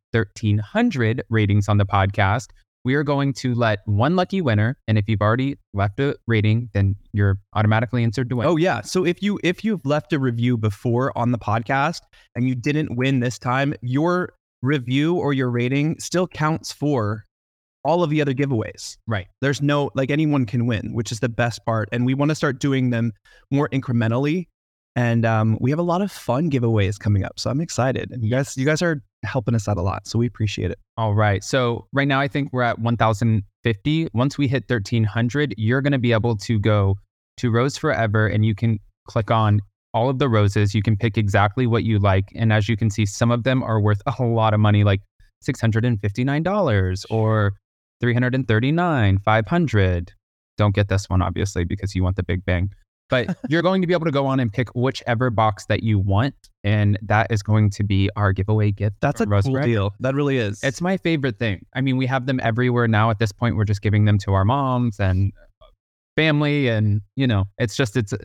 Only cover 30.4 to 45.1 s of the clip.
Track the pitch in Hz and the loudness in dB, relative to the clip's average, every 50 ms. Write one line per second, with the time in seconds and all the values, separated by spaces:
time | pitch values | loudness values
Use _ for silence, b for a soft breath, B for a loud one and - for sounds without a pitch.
30.4 | 107 101 - 107 101 87 85 - _ _ - - 113 107 101 107 107 104 98 95 | -4 -4 -2 -2 -4 -4 -6 -8 _ _ -8 -4 -2 0 2 2 2 2 2 0
31.4 | - - - 131 123 120 117 - - - - 139 139 143 139 135 143 139 - 147 | -2 -2 -2 0 0 0 -2 -4 -8 -4 -2 0 0 2 2 0 0 -2 -2 -4
32.4 | 139 - - 127 123 117 110 - 113 117 117 107 113 110 110 - 123 113 110 107 | -4 -4 -2 -2 -2 -2 -2 -2 0 0 2 2 2 2 2 2 2 2 2 2
33.4 | 101 - _ _ - 120 110 - - 147 156 160 165 - - 110 127 143 - - | 0 -4 _ _ -2 -2 -2 -2 -2 0 0 0 0 -2 0 0 0 0 0 0
34.4 | 147 120 139 127 107 - 127 113 101 - 120 117 110 104 - 117 120 120 113 147 | 0 0 0 -2 -2 -2 -2 -2 -2 -2 0 0 0 0 0 -2 -2 -2 0 -2
35.4 | 151 135 - - 107 107 123 139 135 143 143 131 113 120 113 110 110 120 113 101 | -2 -2 -2 -2 0 0 0 2 2 0 0 2 2 2 2 2 2 0 -2 -2
36.4 | - - 117 104 95 110 107 104 98 98 95 - - _ _ _ _ _ _ - | -2 -2 0 2 2 2 2 4 2 2 0 -2 -6 _ _ _ _ _ _ -4
37.4 | - 123 110 117 127 143 - - - 156 - 101 113 107 101 110 107 98 85 107 | -2 0 2 2 2 0 -2 -2 -2 -2 0 0 0 0 2 2 2 2 2 2
38.4 | 107 113 107 - 117 113 110 101 - _ _ _ _ - - 120 107 - 120 113 | 2 2 0 0 0 0 0 -2 -6 _ _ _ _ -6 -4 -4 0 0 0 2
39.4 | 110 104 104 107 104 _ _ _ _ _ - 113 120 135 135 131 147 131 113 107 | 4 4 2 2 0 _ _ _ _ _ -4 -2 0 0 0 0 0 2 2 4
40.4 | 104 98 - 107 104 101 101 110 98 - 107 101 - 113 95 113 107 98 101 98 | 2 2 2 2 0 2 2 0 0 0 0 0 0 -2 0 0 0 2 2 2
41.4 | 101 104 - 131 127 117 113 110 - 113 110 101 101 101 95 98 98 - - - | 2 2 0 0 0 2 0 0 0 2 0 2 4 4 2 2 0 -2 -4 0
42.4 | 117 110 107 107 101 117 113 98 120 107 - - 107 101 - - 123 117 120 120 | 2 2 2 2 2 0 0 0 0 -2 0 0 -2 -2 0 0 0 2 2 0
43.4 | 107 131 127 131 - - 110 107 101 107 104 101 - 139 127 - 123 117 117 113 | 0 0 0 0 0 0 0 2 2 2 0 0 -2 -6 -4 -2 -2 0 0 2
44.4 | 110 110 107 104 107 104 104 104 104 104 101 98 - _ | 2 2 4 4 4 4 4 4 4 4 2 0 -2 _